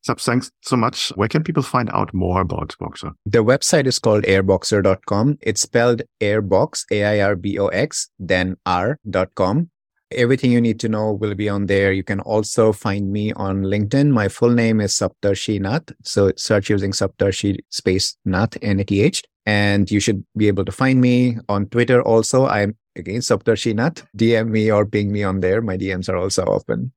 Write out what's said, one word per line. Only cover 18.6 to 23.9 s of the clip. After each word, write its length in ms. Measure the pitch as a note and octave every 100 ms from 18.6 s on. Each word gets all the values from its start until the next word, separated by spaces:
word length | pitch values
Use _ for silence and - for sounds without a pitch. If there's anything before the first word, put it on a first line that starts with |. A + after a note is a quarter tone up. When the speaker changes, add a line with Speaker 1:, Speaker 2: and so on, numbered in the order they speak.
Speaker 2:
N 160 | G#2+ G2+
A 60 |
T 180 | G2 G2+
H. 220 | B2+ - - _
And 460 | - G#2 G2+ G2+ G2+
you 80 | G#2
should 260 | G2 G2 - -
be 100 | G#2+
able 180 | F#2+ F#2
to 40 |
find 300 | - C3 C3
me 380 | B2 B2 B2 A2+ -
on 180 | G2+ G2+
Twitter 340 | A#2 B2 B2
also. 460 | A#2+ A2+ A2 C3 C3
I'm, 300 | G#2 G2+ A2 _
again, 280 | - F2+ A2
Saptarshi 520 | B2+ G#2 - A2 A#2
Nath. 320 | G#2+ C3+